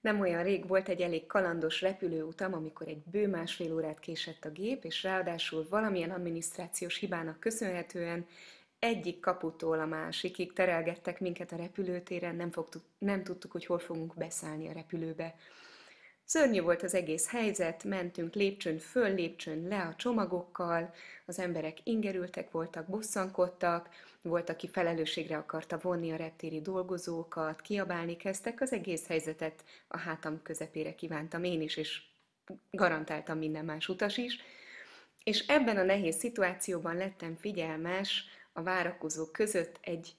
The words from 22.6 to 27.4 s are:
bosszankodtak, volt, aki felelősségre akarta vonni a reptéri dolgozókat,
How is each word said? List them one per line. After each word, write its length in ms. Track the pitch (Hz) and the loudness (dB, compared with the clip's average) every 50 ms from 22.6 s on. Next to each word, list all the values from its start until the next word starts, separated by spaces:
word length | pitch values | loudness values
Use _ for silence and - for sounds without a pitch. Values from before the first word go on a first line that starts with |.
| 165 165 - 165 160 | -4 -4 -6 -8 -6
bosszankodtak, 1000 | 180 190 220 220 214 - 208 185 190 190 - 180 180 180 - - 175 170 170 170 - - - - - - _ | -4 -4 -4 -4 -2 -2 0 -2 0 4 4 4 4 4 2 2 4 4 2 -2 -6 -18 -20 -20 -20 -20 _
volt, 280 | _ 175 165 175 170 170 | _ 0 0 0 0 0
aki 180 | 165 - - 165 | -4 -4 -6 -4
felelősségre 680 | - 190 175 165 170 160 156 156 - - 156 156 160 | 0 2 4 4 4 2 0 0 0 -2 -2 -2 -2
akarta 420 | 151 151 - - 160 160 - 170 165 | -4 -4 -4 -6 -6 -4 -4 -6 -2
vonni 340 | - 185 180 170 165 165 | 0 0 0 0 0 -2
a 40 | 160 | -2
reptéri 440 | 160 165 160 160 - - 160 160 156 | -4 -4 -6 -8 -8 -8 -6 -6 -4
dolgozókat, 1000 | 156 190 190 185 180 180 190 175 170 - 170 165 165 - - 165 | -4 -2 -2 -2 -2 -2 -4 -4 -4 -4 -4 -4 -6 -6 -4 -2